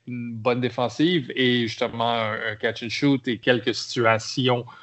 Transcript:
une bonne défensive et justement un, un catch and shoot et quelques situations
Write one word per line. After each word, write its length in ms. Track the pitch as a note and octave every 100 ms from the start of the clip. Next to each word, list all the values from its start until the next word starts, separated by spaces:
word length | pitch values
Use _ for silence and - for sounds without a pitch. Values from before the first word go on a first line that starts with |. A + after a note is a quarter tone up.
| -
une 260 | B2 A#2+
bonne 280 | A2+ B2 B2
défensive 720 | B2 - A#2+ - E3 F3 B2
et 280 | C3 B2+ B2
justement 500 | A#2 - A#2+ A#2 A#2
un, 400 | A#2 A2 A2+ A2+
un 40 | G#2+
catch 280 | A#2 G#2+
and 40 | A#2
shoot 380 | - C#3+ C3+ C3
et 120 | A2
quelques 360 | C3+ B2 A#2+
situations 880 | - - B2+ A2+ A2 - C#3+ B2+ B2 B2 -